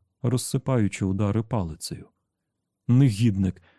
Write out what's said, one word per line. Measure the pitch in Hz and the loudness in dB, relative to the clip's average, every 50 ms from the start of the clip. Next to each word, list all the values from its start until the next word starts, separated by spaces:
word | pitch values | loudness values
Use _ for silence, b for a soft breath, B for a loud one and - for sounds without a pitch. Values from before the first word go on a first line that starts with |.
| _ _ _ _ | _ _ _ _
розсипаючи | - 120 113 123 - - - 127 - - 131 120 104 95 - - 104 | -2 -2 -2 -2 -2 -2 -4 -4 -2 0 0 2 2 0 0 -2 -2
удари | 92 95 95 107 101 101 110 | -2 0 0 0 0 0 -2
палицею. | 110 110 123 110 92 82 78 80 - - - 90 - _ _ _ _ _ _ _ _ _ _ _ _ _ _ _ _ - | -2 -2 -4 -4 -4 -4 -8 -10 -12 -12 -12 -12 -14 _ _ _ _ _ _ _ _ _ _ _ _ _ _ _ _ 2
«Негідник, | 120 127 143 131 101 95 120 117 98 95 95 92 - - b b b | 4 4 4 4 4 2 2 2 2 2 -2 -2 -2 -6 b b b